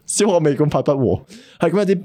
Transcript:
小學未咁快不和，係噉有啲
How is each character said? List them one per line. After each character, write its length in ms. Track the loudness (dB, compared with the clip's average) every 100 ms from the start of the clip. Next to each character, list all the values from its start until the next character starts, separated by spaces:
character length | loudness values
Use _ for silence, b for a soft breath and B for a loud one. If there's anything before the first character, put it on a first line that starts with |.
| -10
小 200 | -2 2
學 100 | 2
未 160 | 0 0
咁 140 | 0
快 120 | 0
不 140 | -2 0
和， 240 | 0 -2 -6 B B B
係 120 | -2
噉 60 | 0
有 60 | 0
啲 160 | -2